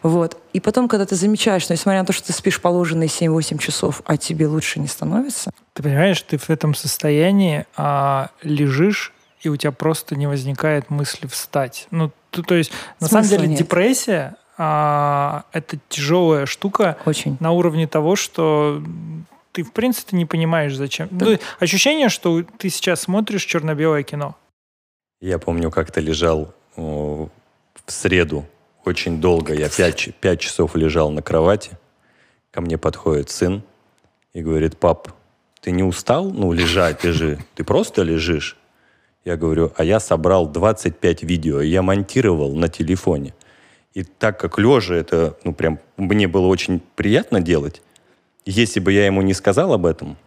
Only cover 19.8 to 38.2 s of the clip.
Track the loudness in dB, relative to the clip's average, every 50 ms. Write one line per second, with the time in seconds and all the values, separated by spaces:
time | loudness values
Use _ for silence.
19.8 | 0 0 0 -2 -4 -2 0 0 0 0 0 0 0 2 2 2 0 0 -2 -4
20.8 | -4 -6 -4 -8 -8 -8 -4 0 2 2 2 2 0 -10 -4 -2 0 0 2 2
21.8 | 2 2 4 4 2 2 0 0 0 0 0 0 -2 -6 -12 -6 -6 -6 -4 -2
22.8 | -2 -2 -2 -2 -2 -2 0 0 0 0 -2 -4 -2 -2 -2 -2 -2 -2 -2 0
23.8 | 0 2 2 0 -2 -4 -8 -8 -8 -8 -10 _ _ _ _ _ _ _ _ _
24.8 | _ _ _ _ _ _ _ _ -4 -4 -4 -2 -2 -2 -2 0 -2 0 0 -2
25.8 | -4 -2 -4 -4 -2 0 0 2 2 2 2 0 -2 -8 -12 _ _ _ _ -12
26.8 | -10 -8 -6 -6 -6 -6 -6 -8 -10 -12 _ _ _ _ _ _ _ _ _ -20
27.8 | _ -12 -12 -4 0 2 2 2 2 2 -2 -8 -8 -10 _ _ _ _ _ _
28.8 | _ -4 -4 -4 -4 -4 -4 0 2 2 2 2 0 -2 -2 -2 -2 -2 0 2
29.8 | 2 2 2 -2 -8 -8 -8 _ 0 0 0 0 -2 -6 -2 -2 -2 0 2 0
30.8 | 0 2 2 2 0 0 0 -4 -4 0 2 4 4 4 2 2 -2 -12 -18 -20
31.8 | _ _ _ _ _ _ _ _ _ _ _ _ _ _ -10 -8 -4 -4 -4 -2
32.8 | -2 -2 -4 -2 -2 0 0 0 -2 -4 -4 -2 0 0 0 -4 -6 _ _ _
33.8 | _ _ _ _ _ _ _ _ _ _ _ -8 -4 -2 0 0 0 -2 -2 _
34.8 | 2 2 2 0 -4 -20 -20 _ _ _ _ _ _ _ _ _ -6 -4 -2 0
35.8 | 0 0 -2 -4 -2 0 0 0 0 -4 -4 -2 -2 0 0 0 0 0 2 2
36.8 | 0 0 0 -2 -2 0 0 0 0 -2 -2 -4 -10 _ _ -10 -4 0 0 0
37.8 | 0 0 0 -2 0 0 0 -2